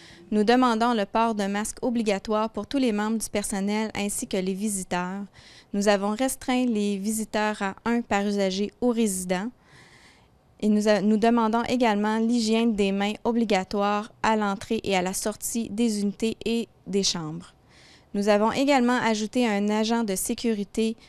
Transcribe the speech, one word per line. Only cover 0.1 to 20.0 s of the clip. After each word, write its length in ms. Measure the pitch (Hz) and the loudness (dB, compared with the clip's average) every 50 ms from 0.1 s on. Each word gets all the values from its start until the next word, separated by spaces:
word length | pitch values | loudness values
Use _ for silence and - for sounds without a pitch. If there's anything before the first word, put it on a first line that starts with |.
| - - - - | -20 -20 -8 -2
Nous 120 | 214 214 214 | 0 2 4
demandons 520 | 202 240 254 254 247 226 214 233 247 240 | 6 6 6 6 4 4 2 2 2 2
le 100 | 220 196 | 0 0
port 300 | - - 226 226 233 226 | 0 0 0 0 0 0
d'un 140 | 208 196 196 | 0 -2 -2
masque 280 | 202 202 220 - - - - | -2 -4 -4 -6 -6 -4 -4
obligatoire 680 | 254 233 240 220 214 196 190 - 233 214 214 220 226 | -2 0 0 0 0 0 -2 -2 -2 -2 -2 -2 -2
pour 160 | - 214 202 | -4 -8 -8
tous 140 | - - 277 | -4 -2 0
les 120 | 262 233 | 2 2
membres 280 | 208 208 214 214 226 220 | 2 0 0 -2 -2 -4
du 100 | - - | -4 -4
personnel 640 | - 208 208 - 214 196 190 202 208 214 220 208 - | -4 -4 -4 -2 -4 -2 -2 -2 -2 -2 -2 -4 -4
ainsi 320 | - 202 202 - - 254 | -4 -4 -4 -4 -6 -6
que 120 | - - | -4 -4
les 180 | 190 185 185 190 | -2 -2 -2 -2
visiteurs. 680 | 185 208 220 202 190 180 - 185 180 180 180 190 202 202 - _ - - - - - - _ | -2 -2 -4 -4 -4 -4 -4 -4 -4 -2 -4 -6 -8 -10 -12 _ -20 -20 -20 -20 -20 -12 _
Nous 160 | - 202 196 | -4 0 2
avons 280 | 214 202 196 196 202 214 | 4 2 2 2 0 -2
restreint 500 | 220 262 262 - - - - 254 254 254 | 0 -2 -2 -4 -4 -4 -2 0 0 2
les 320 | 247 226 208 202 202 202 | 0 0 0 0 -2 -2
visiteurs 640 | 190 196 214 220 220 214 - - 214 214 214 214 - | -2 -2 -4 -4 -4 -4 -4 -2 -2 -2 -2 -2 -2
à 140 | 202 196 190 - - | -4 -6 -6 -4 -2
un 160 | 226 233 240 | -2 0 0
par 240 | 233 - 214 202 202 | 0 0 0 0 0
usager 460 | 208 202 202 196 190 185 190 208 202 - _ | 0 0 0 0 0 0 -2 -4 -4 -4 _
ou 80 | 247 247 | -2 0
résident. 640 | 233 226 233 208 190 185 185 180 185 180 196 247 - _ _ _ - - - - - - - - - _ _ _ _ _ _ _ _ - | 2 2 0 0 0 -2 -4 -4 -4 -4 -4 -6 -10 _ _ _ -20 -20 -20 -20 -20 -20 -20 -20 -20 _ _ _ _ _ _ _ _ -2
Et 60 | - | 2
nous 200 | 214 208 208 208 | 2 2 4 4
a-, 140 | 214 214 196 | 4 4 4
nous 160 | 185 214 214 | 4 2 2
demandons 440 | 208 214 233 240 233 226 220 220 233 233 | 4 4 4 4 4 2 2 2 0 0
également 520 | - 254 247 247 226 202 202 214 214 214 | 0 0 2 2 2 2 2 0 0 0
l'hygiène 560 | 226 226 226 240 240 220 214 220 226 233 233 214 | 0 0 0 0 0 2 2 2 2 2 2 2
des 180 | 196 202 196 | 2 2 2
mains 220 | 196 196 202 208 214 - - | 2 0 0 -2 -2 -2 -2
obligatoire 880 | 226 226 240 233 202 208 185 185 - - 202 202 202 208 208 214 - - _ - | -2 0 0 2 2 2 0 0 -2 -2 0 0 0 0 -2 -4 -8 -8 _ 0
à 120 | 220 220 | 0 2
l'entrée 460 | 214 208 202 196 202 - - 226 220 - | 2 0 -2 -2 -4 -4 -4 -4 -4 -2
et 140 | - 196 | 0 0
à 60 | 185 180 | 0 0
la 100 | 185 190 | -2 -4
sortie 560 | - - 214 208 - - - - 233 226 - | -4 -4 -6 -6 -6 -8 -6 -4 -4 -4 -4
des 320 | 202 214 240 233 214 208 | -2 0 0 0 2 0
unités 360 | 202 202 196 - 233 226 220 - - | -2 -2 -2 -2 -2 -4 -2 -4 -4
et 240 | 220 233 233 220 - _ _ - | -2 -2 -2 -4 -6 _ _ -8
des 160 | 175 180 202 190 | -4 -2 0 0
chambres. 500 | - - 175 160 151 160 170 - - - _ _ _ - - - - - - _ _ - | 0 -2 -4 -6 -8 -8 -10 -14 -16 -20 _ _ _ -20 -20 -20 -20 -20 -20 _ _ -6
Nous 120 | 202 202 | -2 2
avons 240 | 214 208 208 214 226 | 2 4 4 2 2
également 460 | - - 277 277 285 269 240 240 247 | 0 2 2 4 4 4 4 2 2
ajouté 500 | 240 - 226 220 208 220 208 - 254 247 | 2 2 0 0 0 -2 -2 0 0 2
un 220 | 226 202 202 208 208 | 2 2 0 0 0
agent 360 | 214 214 220 220 233 233 | 0 0 0 0 0 0